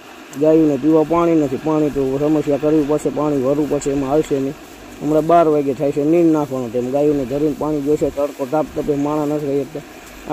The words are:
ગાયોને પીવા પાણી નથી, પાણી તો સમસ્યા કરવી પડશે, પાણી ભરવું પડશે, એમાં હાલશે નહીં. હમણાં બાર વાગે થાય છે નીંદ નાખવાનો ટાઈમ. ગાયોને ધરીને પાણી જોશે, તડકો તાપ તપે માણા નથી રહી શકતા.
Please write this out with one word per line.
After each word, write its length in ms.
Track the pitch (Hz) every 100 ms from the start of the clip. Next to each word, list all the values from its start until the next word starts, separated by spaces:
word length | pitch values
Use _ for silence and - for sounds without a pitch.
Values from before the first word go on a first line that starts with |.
| - - - 135
ગાયોને 360 | 151 160 156 139
પીવા 280 | 147 160
પાણી 300 | 151 170 170
નથી, 220 | 165 143 127
પાણી 340 | 147 156 151
તો 280 | 139 135 135
સમસ્યા 400 | 147 151 147 139
કરવી 260 | 151 156 143
પડશે, 220 | 151 151
પાણી 260 | 131 151 143
ભરવું 340 | 127 147 143
પડશે, 200 | 143 143
એમાં 200 | 143 135
હાલશે 300 | 156 151 139
નહીં. 140 | 135 151 - - - -
હમણાં 240 | 147 156 156
બાર 220 | 170 156
વાગે 260 | 151 139
થાય 180 | 131 143
છે 120 | 143
નીંદ 280 | 147 170 165
નાખવાનો 360 | 156 139 131 120
ટાઈમ. 220 | 123 123
ગાયોને 340 | 139 147 143
ધરીને 300 | 120 139 151 131
પાણી 220 | 147 151
જોશે, 300 | 139 151 147
તડકો 360 | 139 143 139 131
તાપ 160 | 156 135 147
તપે 180 | 147
માણા 320 | 143 143 151 147
નથી 200 | 151 147
રહી 180 | 139
શકતા. 160 | 135 147 - - - - -